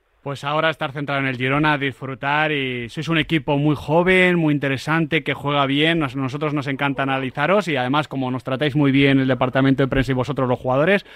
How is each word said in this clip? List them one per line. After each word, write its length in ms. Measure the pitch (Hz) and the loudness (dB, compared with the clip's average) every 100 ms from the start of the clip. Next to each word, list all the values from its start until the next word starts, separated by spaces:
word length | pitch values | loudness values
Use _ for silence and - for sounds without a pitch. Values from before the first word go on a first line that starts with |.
| _ _ | _ _
Pues 220 | 143 139 | -12 -8
ahora 260 | 143 151 160 | -4 0 0
estar 220 | 156 151 | -2 -6
centrado 300 | 139 143 139 | -6 -4 -2
en 60 | 135 | -2
el 100 | 127 | -2
Girona, 400 | 131 143 151 147 | 0 2 2 0
disfrutar 760 | 139 123 135 131 139 147 156 | -2 -6 -10 -8 -2 0 0
y 380 | 151 131 123 117 | -2 -4 -6 -8
sois 180 | - 151 | -8 -2
un 100 | 165 | -2
equipo 400 | 147 160 135 143 | 0 -2 0 0
muy 180 | 147 147 | 2 0
joven, 580 | - 160 175 185 180 175 | 0 2 4 4 4 4
muy 180 | 156 | 2
interesante, 680 | 147 139 131 - 160 156 160 | 2 0 -4 -2 0 0 -2
que 100 | 143 | -2
juega 320 | 135 143 143 135 | -4 -2 0 0
bien, 340 | 143 156 170 | 2 2 2
nos-, 180 | 143 135 | -2 -2
nosotros 360 | 135 143 151 | -6 -4 -4
nos 140 | 147 135 | -2 -4
encanta 360 | 135 143 135 | -2 -2 -2
analizaros 680 | 135 135 135 131 151 196 165 | -2 -2 -4 -2 0 0 0
y 80 | 139 | -2
además 320 | 123 147 143 | 0 0 -2
como 200 | 135 127 | -4 -4
nos 140 | 127 | -4
tratáis 320 | - 131 151 139 | -4 -2 0 2
muy 160 | 139 | 4
bien 280 | 135 139 135 | 4 4 4
el 80 | 131 | 2
departamento 520 | 123 127 135 135 131 | 2 0 2 2 2
de 60 | 135 | 2
prensa 240 | 131 127 | 0 0
y 40 | 131 | -2
vosotros 340 | 123 139 127 | -2 -2 -2
los 100 | 123 | -2
jugadores, 460 | 127 131 160 196 - | 0 0 2 2 -2